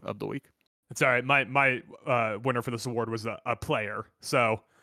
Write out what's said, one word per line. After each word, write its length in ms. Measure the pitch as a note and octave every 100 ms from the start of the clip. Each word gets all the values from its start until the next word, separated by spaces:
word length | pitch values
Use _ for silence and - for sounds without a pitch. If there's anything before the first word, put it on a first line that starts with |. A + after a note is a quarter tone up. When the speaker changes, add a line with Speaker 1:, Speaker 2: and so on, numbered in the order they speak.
Speaker 1:
of 160 | - G#2
the 80 | G2+
week. 220 | C#3 - _ _ _ _
Speaker 2:
It's 100 | -
all 80 | C#3
right. 140 | B2 C3
My, 200 | C#3+ B2+
my, 360 | C3+ C#3 B2+ - - -
uh, 320 | B2 A2 G#2
winner 180 | B2+ A#2+
for 80 | B2
this 160 | A#2 B2+
award 240 | A#2 A2+
was 160 | A2+ A2
a, 140 | G#2 -
a 80 | A#2
player, 500 | - C3+ G#2 G#2 - _
so 400 | - C#3 A#2 A2 - _